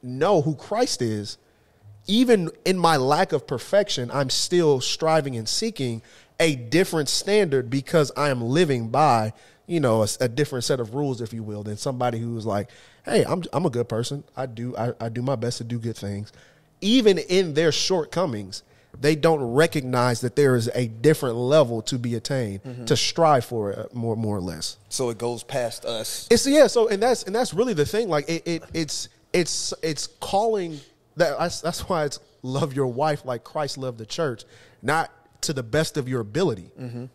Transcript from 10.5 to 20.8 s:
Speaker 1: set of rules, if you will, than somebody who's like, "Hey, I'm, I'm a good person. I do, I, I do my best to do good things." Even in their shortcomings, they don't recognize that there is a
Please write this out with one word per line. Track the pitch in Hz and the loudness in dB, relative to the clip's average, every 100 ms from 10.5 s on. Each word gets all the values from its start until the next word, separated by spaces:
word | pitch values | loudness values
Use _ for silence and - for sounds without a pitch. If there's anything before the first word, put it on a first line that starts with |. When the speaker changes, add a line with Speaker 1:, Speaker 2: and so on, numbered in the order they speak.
| 131 | -2
Speaker 1:
set | 113 135 | -2 -2
of | 110 127 | -2 -4
rules, | 143 120 | -4 -4
if | 113 | -6
you | 113 | -8
will, | 107 104 | -8 -8
than | 104 104 | -8 -6
somebody | 143 127 123 117 | -6 -2 -2 -2
who's | 117 117 107 | -6 -4 -2
like, | 101 - - - _ - | -2 -4 -12 -20 _ -2
"Hey, | 220 | 0
I'm, | - 180 170 | 0 -2 -2
I'm | 139 175 | -2 0
a | |
good | 120 117 | -2 -2
person. | 113 120 143 - - | -2 -4 -8 -10 -10
I | 131 | -10
do, | 113 123 120 | -8 -8 -4
I, | 117 - | -6 -4
I | 117 | -8
do | 113 | -4
my | 123 131 | -4 -2
best | 117 - | -4 -6
to | |
do | 117 120 | -6 -6
good | 117 110 | -6 -6
things." | 101 101 104 - _ _ _ _ | -6 -8 -10 -16 _ _ _ _
Even | 190 254 214 180 | 2 4 6 4
in | 143 180 180 | 2 0 2
their | 143 165 | 2 2
shortcomings, | - - 185 151 165 180 110 95 - _ _ _ - | 2 0 -2 -2 -2 -2 -4 -8 -14 _ _ _ -2
they | 139 156 | 0 4
don't | 165 156 123 | 4 2 2
recognize | 123 170 151 127 123 123 117 | 2 2 2 0 2 2 0
that | 123 - | -2 4
there | 143 123 | 4 4
is | 117 | 2
a | 120 | -2